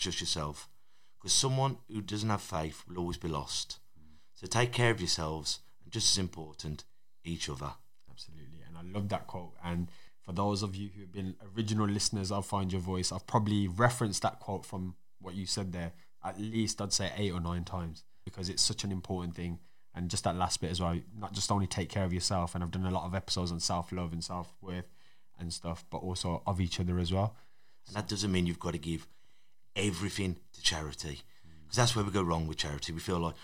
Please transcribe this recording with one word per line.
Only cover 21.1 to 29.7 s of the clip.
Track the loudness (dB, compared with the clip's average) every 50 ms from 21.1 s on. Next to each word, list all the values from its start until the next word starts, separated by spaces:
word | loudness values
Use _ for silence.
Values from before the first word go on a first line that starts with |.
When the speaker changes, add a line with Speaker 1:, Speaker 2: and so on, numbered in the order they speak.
| -8
Speaker 2:
not | -8 -8 -6 -2
just | -2 2 4
only | 4 4 4
take | 2 2 0 -2 0
care | 0 0 2
of | 2
yourself, | 2 2 2 4 4 4 2 2 0
and | -2 -2
I've | 0
done | 0 0 2
a | 2
lot | 2 2 0
of | 0 -2
episodes | -2 0 0 0 0 2 0
on | 0 0
self-love | 2 2 2 0 0 -2 -2 -2 -2 -2 -2
and | -4 -4
self-worth | -4 -4 -4 -6 -6 -10 -12 -8 -6 -4 -4 -6 -8 -12 -18 -18 -18 -18 -18 -18 -18 -10 -8
and | -6 -6 -6
stuff, | -4 -4 -4 -4 -4 -6 -6
but | -6 -4
also | -2 -2 -2 0 0 0 0 2 0
of | 0 2 2
each | 2 2 2 0
other | 2 2 2 2
as | 4 4 4
well. | 4 4 2 0 -6 -14 -16 -16 -16 -16 -16 -16 -16 -16
Speaker 1:
And | -6 -6
that | -4 -2 -2
doesn't | 0 0 2 4
mean | 6 6 6
you've | 4 2 0
got | 0 -2
to | -2 0
give | 0 -2 -2 -2 -4 -10 -14 -16 -16 -16 -16 -18 -18 -18 -18 -18 -18 -4